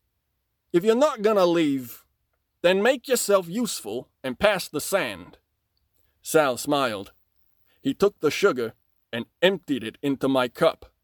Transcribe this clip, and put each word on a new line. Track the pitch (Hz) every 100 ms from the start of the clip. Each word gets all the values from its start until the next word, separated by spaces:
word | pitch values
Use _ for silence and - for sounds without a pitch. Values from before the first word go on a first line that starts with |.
| _ _ _ _ _ _ _
"If | 175
you're | 214 233
not | 302 247
gonna | 208 208 175
leave, | 170 151 135 120 - _ _ _ _ _ _
then | 175 190
make | 233 285 -
yourself | 240 - 196 170
useful | 208 233 - 107 120 - _
and | 131 120
pass | 208 185 -
the | 147
sand." | - 190 131 90 87 - _ _ _ _ _ _ _ _
Sal | - 160 143 117
smiled. | 143 147 127 101 101 _ _ _ _ _ _ _
He | 139
took | 131 202 -
the | 151
sugar | - 202 123 113 - _ _ _
and | 117 113 _
emptied | 180 190 - 127
it | 110 -
into | 143 135 135
my | 131 123
cup | - 165 - - _